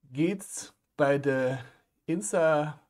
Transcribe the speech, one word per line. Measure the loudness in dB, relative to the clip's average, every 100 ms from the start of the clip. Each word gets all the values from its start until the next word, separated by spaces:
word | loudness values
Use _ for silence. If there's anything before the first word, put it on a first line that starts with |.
geht's | _ -2 -2 -2 -10 -14 -14 _ _ 0
bei | 2 4
der | 2 0 0 -2 -8 _ _ _
Insta | -6 -4 -2 2 4 2 0 -8